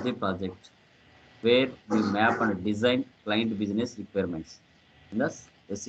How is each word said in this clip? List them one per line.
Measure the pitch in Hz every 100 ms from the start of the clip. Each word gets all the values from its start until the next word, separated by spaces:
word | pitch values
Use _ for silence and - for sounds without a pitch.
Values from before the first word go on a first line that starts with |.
| 123
the | 120
project, | 101 92 95 - - _ _ _ - - - -
where | 110 123 131 - -
we | 107 104 101
map | 113 117
and | 113 92 95
design | 104 120 127 139 _
client | 107 107 113 101
business | 104 101 123 -
requirements | 98 101 92 82 80 - _ _ _ - -
in | 104
the | 151 - - _ -
S | 101